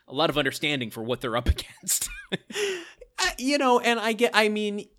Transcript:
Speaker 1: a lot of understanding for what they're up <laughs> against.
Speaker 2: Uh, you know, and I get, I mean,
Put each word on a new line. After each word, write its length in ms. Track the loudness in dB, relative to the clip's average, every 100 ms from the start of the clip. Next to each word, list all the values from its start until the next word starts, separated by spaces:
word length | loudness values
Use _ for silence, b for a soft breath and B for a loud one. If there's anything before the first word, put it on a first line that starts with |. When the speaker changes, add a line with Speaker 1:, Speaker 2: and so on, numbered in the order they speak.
| -8
Speaker 1:
a 80 |
lot 160 | 0 2
of 80 | 2
understanding 520 | 0 -2 -2 -2 -4
for 120 | -6
what 180 | -4 -2
they're 160 | -2 0
up 120 | 0
<laughs> 60 |
against. 540 | 0 -4 -12 -4 -2 -4 -10 -8 -8 -6 -4 -2 -4 -10 B -16 -2
Speaker 2:
Uh, 100 | -2 0
you 220 | 0 2
know, 220 | 4 4
and 180 | 4 0
I 140 | 0
get, 180 | 2 4
I 160 | 4 4
mean, 380 | 0 -4 -6 -10